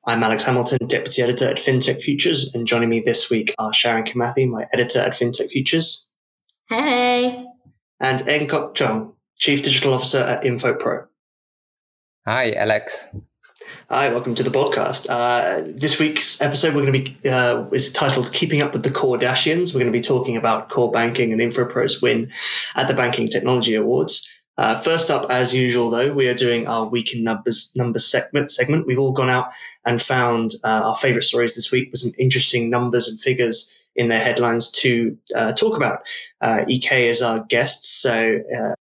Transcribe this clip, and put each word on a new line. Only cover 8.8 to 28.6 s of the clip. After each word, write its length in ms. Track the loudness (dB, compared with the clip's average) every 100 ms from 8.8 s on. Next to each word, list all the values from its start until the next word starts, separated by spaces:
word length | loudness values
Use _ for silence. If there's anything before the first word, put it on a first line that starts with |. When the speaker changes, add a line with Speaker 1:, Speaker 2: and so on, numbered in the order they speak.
| 0 -2 -6 -16 _ _
Speaker 1:
Chief 240 | 0 0
Digital 320 | 2 0 2
Officer 240 | 2 2 0
at 260 | 0 0
InfoPro. 640 | -2 0 -2 0 -2 -4 -8 _ _ _ _ _ _ _ _ _ _ _ -2
Speaker 3:
Hi, 260 | 0 0
Alex. 560 | 0 0 0 -2 -10 -10 -16 -18 _ -20 -20 -20 -20 -4
Speaker 1:
Hi, 180 | 0 0
welcome 240 | 0 -2
to 80 | -2
the 80 | 0
podcast. 560 | 0 0 0 -2 -2 -4
Uh, 540 | -2 2 2 0 -2 -6
this 320 | -4 -2 2
week's 420 | 0 0 -2 0
episode 320 | 0 2 2
we're 100 | 2
gonna 100 | 2
be, 220 | 0 -2 -4 -2
uh, 360 | 2 2 0 -2
is 220 | -2 0
titled 400 | 0 0 0 -2
"Keeping 300 | -2 0 0
Up 100 | 0
with 80 | -2
the 80 | -2
Kardashians." 840 | 0 0 0 0 2 2 2 0
We're 100 | 0
gonna 100 | 0
be 100 | 0
talking 340 | 0 0 0 -2
about 340 | 0 0 -2
core 220 | -2 0
banking 400 | 2 0 0 0
and 80 | 2
InfoPro's 640 | 0 0 -2 0 0 0
win 300 | 2 0 -2 -8 -6 -6 -6
at 140 | -4 -2
the 80 | 0
Banking 320 | 0 -2 -2
Technology 480 | 0 2 2 2 0
Awards. 520 | 2 2 2 -2 -4 -16 _ -2
Uh, 220 | 0 2
first 300 | 0 0 2
up, 220 | 0 0
as 240 | 0 2 2
usual, 340 | 2 2 2
though, 240 | 2 0
we 140 | 2 2
are 80 | 2
doing 320 | 2 0 0
our 180 | -2 -2
Week 300 | -2 -2 -4
in 80 |
Numbers, 480 | -2 -2 0 0 0 -2
numbers 300 | -2 0 2
segment, 460 | 0 0 -2 0
segment. 340 | -2